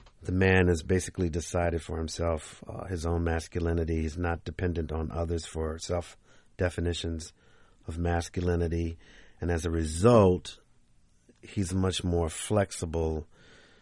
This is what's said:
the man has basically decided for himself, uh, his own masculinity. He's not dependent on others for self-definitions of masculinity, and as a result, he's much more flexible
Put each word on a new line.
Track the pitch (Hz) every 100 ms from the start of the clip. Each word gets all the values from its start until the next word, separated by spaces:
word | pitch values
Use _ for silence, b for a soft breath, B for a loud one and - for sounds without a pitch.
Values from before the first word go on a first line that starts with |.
| B -
the | -
man | 92 95 95 90
has | 82
basically | 87 92 - - 87
decided | 82 - 90 87 82
for | - 80
himself, | 80 - 85 78 - - -
uh, | -
his | - 90
own | 82 85
masculinity. | 82 82 - 90 85 85 80 80
He's | 78 82
not | 85 85
dependent | - 80 90 85 78
on | 80 80
others | 82 85 85
for | - 80 80 80
self-definitions | - 87 - - _ - _ - 90 - 85 85 85 82 - b b b b b -
of | 82
masculinity, | 85 85 - - 87 85 85 85 82 82 b b b b
and | 82
as | 85 85
a |
result, | 82 78 80 110 117 95 90 - - _ _ _ _ _ _ _ _
he's | - - 90
much | 95 95 87
more | 92 87 82
flexible | - - 104 98 - 85 82 80 78 - b b b b b